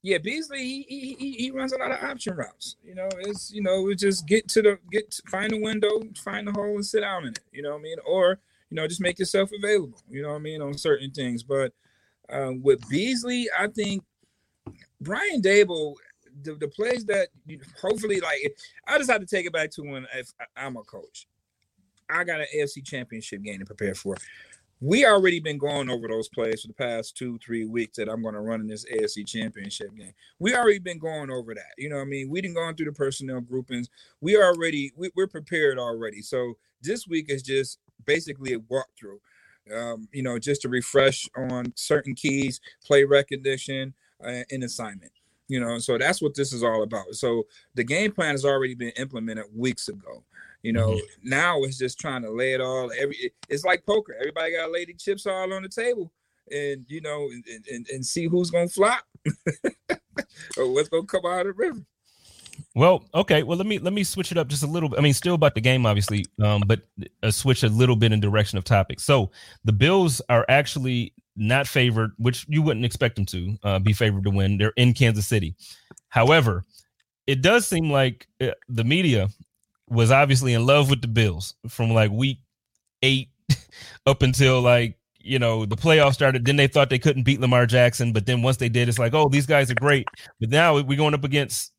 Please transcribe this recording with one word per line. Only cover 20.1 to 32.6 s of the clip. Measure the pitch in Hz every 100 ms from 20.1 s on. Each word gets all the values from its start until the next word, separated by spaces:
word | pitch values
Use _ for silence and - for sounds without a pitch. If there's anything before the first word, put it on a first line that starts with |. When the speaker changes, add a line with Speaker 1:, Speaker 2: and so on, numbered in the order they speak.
Speaker 1:
if | 127 120 _ 120
I'm | 123 135 123
a |
coach, | 104 101 76 - _ _ _ _ _ _ _ _ -
I | 165
got | 175 156
an | 151
A | 151
F | 143
C | 143
championship | 135 139 120 110 - 101
game | 104 98
to |
prepare | 98 - 101
for. | 95 98 92 - - - _ _ _
We | 131 226
already | 254 202 185 170
been | 156 143
going | 143 143 127
over | 123 113
those | 113 110
plays | - 113 113
for | 113
the |
past | - 123 117 110 -
two, | 127 117
three | 117 117
weeks | 110 117 110 -
that | 107
I'm | 113
gonna | 110 104
run | 107 113
in | 107
this | 107 -
A | 117
F | 107
C | 104
championship | 101 113 113 104 98 - 101
game. | 107 92 _ _ _
We | 190
already | 247 226 202
been | 180 165
going | 160 156 139
over | 131 117
that. | 104 - -
You | 143
know |
what | 143
I |
mean? | 139 139 135
We | 165
done | 185
gone | 170